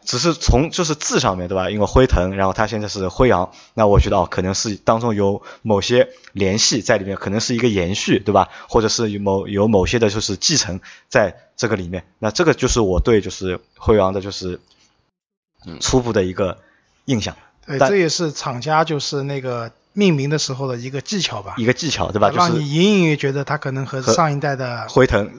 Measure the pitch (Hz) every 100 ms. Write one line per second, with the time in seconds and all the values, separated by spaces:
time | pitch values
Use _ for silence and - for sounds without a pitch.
0 | - 123 170 156 - 120 160 - 160 147
1 | - 226 120 92 90 95 92 107 98 131
2 | 131 - 92 98 95 90 107 110 104 101
3 | 92 - 127 92 92 - - - 104 101
4 | 101 98 85 - 92 98 117 98 - 113
5 | 120 104 98 101 - - 113 101 - 123
6 | - - - 95 98 107 - 127 92 110
7 | 98 95 - 104 - 117 123 98 85 101
8 | - 135 107 98 90 - - 120 107 -
9 | 110 101 98 98 95 101 110 101 90 120
10 | 110 104 - 95 - 139 95 90 - -
11 | _ 127 101 - _ - 113 104 87 90
12 | - _ 107 104 165 123 127 123 101 87
13 | - 110 90 - 92 90 - _ - 107
14 | 95 98 98 - 92 87 _ _ _ _
15 | _ _ _ _ _ _ - 78 - 131
16 | 120 107 92 92 95 85 _ _ _ _
17 | - 120 95 - _ _ - 139 135 202
18 | 165 - 165 139 147 123 131 156 160 147
19 | - 143 139 139 127 120 117 - _ 196
20 | 196 147 139 151 - 127 135 120 127 135
21 | - 202 156 104 98 92 113 131 160 107
22 | 87 101 101 - 175 160 147 151 196 202
23 | 165 147 139 139 139 151 139 131 135 131
24 | 127 - 160 143 147 135 127 120 110 139
25 | 127 104 101